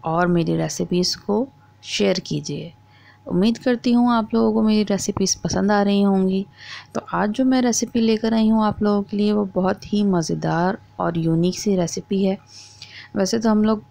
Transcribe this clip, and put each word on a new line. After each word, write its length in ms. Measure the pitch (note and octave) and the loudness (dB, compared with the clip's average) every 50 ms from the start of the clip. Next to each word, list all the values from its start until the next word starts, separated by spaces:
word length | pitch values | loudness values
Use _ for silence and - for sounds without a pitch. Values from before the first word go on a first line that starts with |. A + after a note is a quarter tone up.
| - | -4
और 220 | E3 D#3+ E3 F3 | -2 0 2 2
मेरी 300 | F3 F3 E3+ E3 D#3+ E3 | 4 2 2 2 0 0
recipes 600 | D#3+ D#3+ D#3 - - F3 E3 F3+ F3+ F3+ - - | -2 -2 -4 -4 -6 -4 -2 0 0 0 -2 -4
को 320 | - - - G3+ G#3+ C4 C#4 _ - - - _ _ - | -6 -4 -2 -2 -2 -2 -4 _ -20 -20 -20 _ _ -14
share 360 | - - - G#3 G3 F#3 F3+ | -10 -4 -2 0 0 0 -2
कीजिए। 540 | - - D#3+ D3 D3 - C#3+ D#3 D#3 E3+ - _ _ _ - - - - - _ _ | -4 -6 -8 -6 -6 -8 -10 -10 -10 -14 -18 _ _ _ -20 -20 -20 -20 -20 _ _
उम्मीद 320 | - - F3 F#3+ A3+ A#3 - | -4 0 2 2 2 0 0
करती 340 | - C4 B3 A#3 - B3 | 0 -2 -2 0 2 2
हूँ 200 | A#3+ A#3+ A#3+ A#3+ | 2 4 4 4
आप 220 | A#3+ A3+ G#3+ A3 - | 2 0 0 0 0
लोगों 180 | A3+ A3+ A3 | 2 2 2
को 100 | G#3+ A3 | 2 2
मेरी 200 | A3 A3 G#3+ G#3+ | 2 4 2 2
recipes 540 | G#3 G3 G3+ F#3 - - G3+ - G3 F#3 - - - | 2 0 0 -2 -2 -4 -2 -2 0 -2 -2 -4 -4
पसंद 280 | F3 - F#3 F#3+ G3+ | -4 -2 0 2 2
आ 100 | G#3 G#3 | 2 2
रही 200 | G3+ G3+ G3+ G3+ | 4 2 2 2
होंगी। 440 | G3+ G3+ G3 F#3+ F#3+ F#3 F#3+ F#3+ G3+ - - - - - - - - _ - | 4 2 2 2 2 0 0 -2 -4 -6 -14 -20 -18 -18 -18 -18 -18 _ -10
तो 60 | - - - - | -10 -8 -6 -4
आज 160 | E3+ F#3+ G#3+ | -2 -2 -2
जो 140 | G#3+ - C4 | 0 0 0
मैं 180 | C4 C4 B3+ | 2 2 2
recipe 380 | B3 B3 A3+ - A#3+ A3+ - A#3+ | 2 0 0 -2 -4 -2 0 0
लेकर 340 | A3+ A3+ A3 G#3+ - A3+ A3+ | 2 2 2 2 0 0 2
आई 140 | A3+ A3 A3 | 2 2 4
हूँ 160 | A3 A3 G#3+ | 4 4 2
आप 180 | G#3 G3+ - | 0 0 0
लोगों 200 | G#3+ G#3 G#3 G3+ | 0 0 0 0
के 140 | G3+ - - | -2 -2 -2
लिए, 160 | G3+ G#3 G#3 | 0 0 2
वो 120 | G#3 G#3 G#3 | 2 0 -2
बहुत 480 | F#3+ - F#3 F#3 F#3 G3+ G3 - - | -2 -2 0 0 0 -2 -2 -6 -4
ही 100 | - G#3 | -2 0
मज़ेदार 760 | G#3 G3+ F#3 F3 D#3+ - E3+ D#3+ D#3+ D#3+ D#3+ E3 F3 F#3 G#3 - - - - - | 2 2 2 0 0 -2 -4 -4 -2 -2 0 0 0 -2 -2 -4 -10 -20 -8 -4
और 180 | F3+ E3+ E3+ E3+ | -4 -2 -2 -2
यूनिक 400 | D#3+ E3 D#3+ E3 E3+ F3+ F3+ - | 0 0 2 2 2 0 -2 -2
सी 180 | - G#3 G3 | -2 -2 0
recipe 480 | F3+ F3 D#3+ - F#3+ F3+ _ G3+ F#3+ G3 | 0 -2 -4 -4 -10 -6 _ -2 0 0
है। 140 | F#3+ F#3+ - - - - - - - - - - - - - - - - | 0 -2 -4 -8 -20 -20 -20 -20 -20 -20 -20 -20 -20 -20 -20 -20 -10 -4
वैसे 220 | G3+ F#3+ F#3 A3+ A3+ | -2 -2 0 -2 0
तो 120 | G#3+ A3+ | 0 2
हम 140 | G#3+ G#3+ G#3+ | 2 4 2
लोग 200 | G#3+ A3 G#3+ - - | 2 0 -2 -4 -18